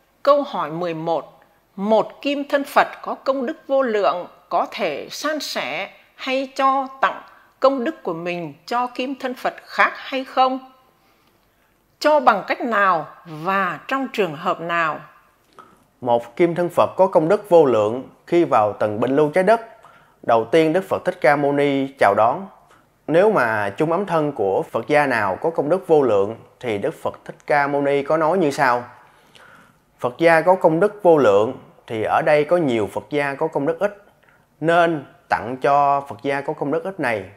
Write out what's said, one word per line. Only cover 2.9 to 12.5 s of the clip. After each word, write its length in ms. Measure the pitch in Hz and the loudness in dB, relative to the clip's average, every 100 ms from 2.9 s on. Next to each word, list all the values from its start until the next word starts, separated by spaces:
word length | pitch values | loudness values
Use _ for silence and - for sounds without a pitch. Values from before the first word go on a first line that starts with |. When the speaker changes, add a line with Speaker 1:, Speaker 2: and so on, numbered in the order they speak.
| - | -2
Speaker 1:
có 120 | 190 | -10
công 320 | - - 269 247 | -6 -4 -4 -4
đức 100 | 320 - | -8 -2
vô 160 | 269 | 0
lượng 440 | 254 214 175 175 170 - - | 0 0 0 -2 -6 -16 -6
có 180 | 175 269 | -4 -4
thể 380 | - 190 131 92 | -4 -6 -6 -10
san 300 | - 294 302 | -8 -6 -6
sẻ 500 | - 220 135 151 202 - _ | -8 -8 -8 -8 -10 -16 _
hay 380 | - 269 262 269 277 | -14 -6 -6 -6 -2
cho 320 | 269 269 269 - | 0 0 -4 -2
tặng 220 | 185 - - - _ _ | -2 -2 -14 -20 _ _
công 240 | 269 277 | 0 0
đức 180 | 233 320 | -4 -6
của 120 | - | -8
mình 400 | 165 175 175 160 143 - | -8 -6 -8 -8 -12 -8
cho 200 | 240 247 | -4 -4
Kim 280 | 240 254 | -6 -8
Thân 200 | 269 254 | -6 -8
Phật 200 | 254 180 - | -6 -8 -8
khác 300 | - - - | -6 0 0
hay 300 | - - 269 | -2 -10 -10
không? 480 | 262 - 254 262 - _ _ _ _ _ _ _ _ _ _ _ _ _ | -4 0 0 0 -10 _ _ _ _ _ _ _ _ _ _ _ _ _
Cho 220 | 294 302 | 2 2
bằng 240 | 247 202 | 2 0
cách 140 | - | -2